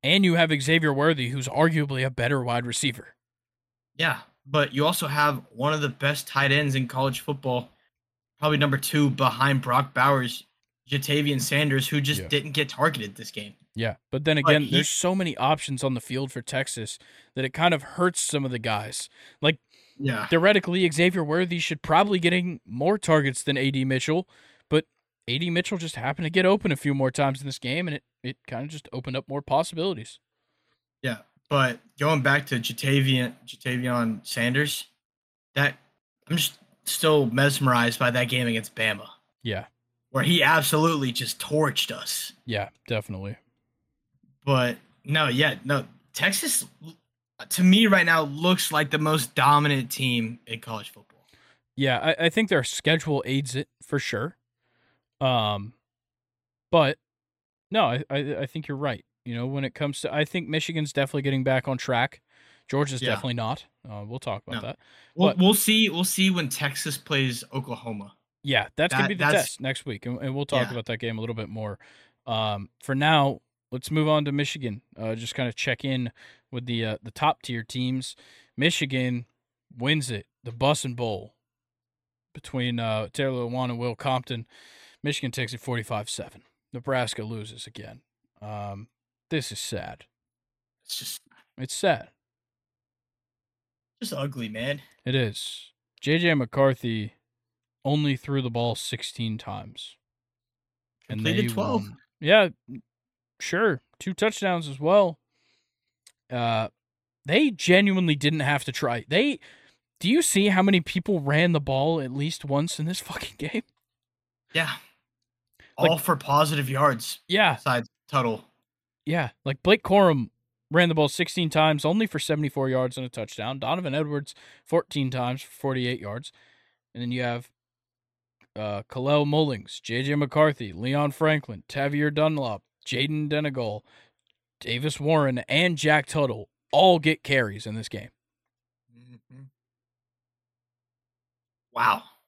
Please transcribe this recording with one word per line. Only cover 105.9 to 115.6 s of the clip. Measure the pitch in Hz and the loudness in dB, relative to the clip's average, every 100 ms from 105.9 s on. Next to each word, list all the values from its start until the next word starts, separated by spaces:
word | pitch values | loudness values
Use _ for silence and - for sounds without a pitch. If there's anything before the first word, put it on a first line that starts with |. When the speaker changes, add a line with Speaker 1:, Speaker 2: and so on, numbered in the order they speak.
| _ _ _ _ | _ _ _ _
Speaker 1:
Uh, | 123 117 110 110 _ _ _ _ _ 139 | -2 0 0 -2 _ _ _ _ _ 0
they | 196 302 | 2 2
genuinely | 190 165 185 202 190 170 147 | 0 6 6 6 4 2 2
didn't | 143 156 | 2 2
have | 135 143 - | 0 0 -2
to | |
try. | 123 127 117 - | -4 -2 -2 0
They, | 165 285 - - - _ _ _ _ | 2 2 -2 -10 -20 _ _ _ _
do | 180 | 2
you | 294 | 2
see | - 196 202 | 4 4 4
how | 185 | 4
many | 196 202 | 6 4
people | - 190 - 180 | 2 -4 -2 -2
ran | 139 147 175 | 2 4 4
the | 160 | 2
ball | 139 135 147 165 | 0 0 2 0
at | 131 | -4
least | 135 151 - 143 | -4 -4 -6 -2
once | 139 170 - | -2 -2 -4
in | 156 | -4
this | 190 | -6
<laughs> | |
fucking | - - - - | -8 -12 -12 -10
game? | 151 330 - _ _ _ _ _ _ _ _ | -6 -6 -8 _ _ _ _ _ _ _ _
Speaker 2:
Yeah. | - 220 - - _ _ _ _ _ _ _ | -4 -4 -6 -16 _ _ _ _ _ _ _